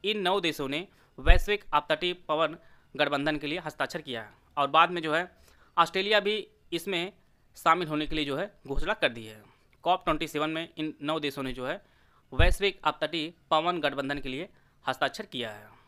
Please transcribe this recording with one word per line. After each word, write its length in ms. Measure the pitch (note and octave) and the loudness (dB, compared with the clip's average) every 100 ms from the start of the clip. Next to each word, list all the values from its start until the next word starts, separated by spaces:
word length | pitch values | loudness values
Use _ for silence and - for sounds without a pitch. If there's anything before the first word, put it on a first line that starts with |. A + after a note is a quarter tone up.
| G3 | -2
इन 140 | G#3+ | 0
नौ 200 | F3+ G3 | 0 2
देशों 280 | F3 D3 C3+ | 0 -4 -4
ने 200 | C#3+ F#3+ _ _ - | -6 -8 _ _ -2
वैश्विक 460 | C3+ F3+ - G#3 - | 8 8 8 -2 0
अपतटीय 400 | D3 - D#3 F3 | -2 2 0 0
पवन 440 | F3 - D#3 D#3+ E3 - - _ C#3 | -6 -4 0 0 -2 -18 -20 _ -2
गठबंधन 420 | D3 C#3+ D3 D3+ | 0 0 -2 -4
के 100 | D3 | -6
लिए 120 | E3+ | -6
हस्ताक्षर 420 | D#3+ - C3+ E3+ | -8 -6 -6 -6
किया 220 | D3 A#2 | -8 -10
है 100 | G#2+ _ _ - | -12 _ _ -2
और 100 | C#3 | 4
बाद 240 | D#3 E3+ | 6 6
में 100 | F3 | 4
जो 140 | D#3+ D#3 | 0 -2
है, 200 | F3+ _ - _ _ - | -2 _ -20 _ _ 2
ऑस्ट्रेलिया 420 | E3+ F#3+ G3+ G#3+ | 2 2 2 2
भी 280 | G3 G#3+ - _ _ | 2 -2 -6 _ _
इसमें 400 | E3+ F3+ F3+ F3+ _ _ _ _ - | -8 -4 -4 -4 _ _ _ _ -2
शामिल 320 | E3+ E3+ D#3+ | 2 2 0
होने 200 | D3+ D3+ | -4 -2
के 80 | D#3 | -4
लिए 100 | C#3+ | -2
जो 120 | C#3 | -4
है, 220 | G3+ _ - | -6 _ -4
घोषणा 260 | C3+ E3 | -2 0
कर 160 | G#3+ C#3+ | 0 -2
दी 160 | A#2 A2 | -2 -14
है। 180 | G#2+ G2+ _ _ _ | -18 -20 _ _ _
कॉप 200 | E3 F3+ - | 0 0 0
ट्वेंटी 220 | D#3 D#3+ | -2 -2
सेवन 220 | D3 D#3 | -2 -2
में 200 | D#3+ E3 - | -4 -8 -8
इन 160 | D#3 D3 | -8 -6
नौ 180 | C#3+ D#3+ | -4 -2
देशों 240 | D3 C#3 | -2 -4
ने 100 | C3 | -8
जो 140 | B2+ B2+ | -6 -6
है, 180 | F#3 _ _ _ _ _ | -8 _ _ _ _ _
वैश्विक 480 | C3 F3 F#3 G3 F#3+ | 2 2 4 -2 -2
अपतटीय 500 | D3+ - D3+ E3 D#3 - _ | -4 -2 -4 -4 -6 -10 _
पवन 280 | D#3+ E3+ F3 | 0 2 0
गठबंधन 400 | D3 C#3 C3+ C#3+ | -2 -2 -4 -6
के 100 | C3+ | -6
लिए 200 | C3 F#3 _ _ _ - | -10 -12 _ _ _ -6
हस्ताक्षर 380 | C3 C#3 - G#3 | -2 -2 -4 -12
किया 260 | B2+ A2+ | -8 -10
है। 180 | G#2 G#2+ - | -10 -20 -20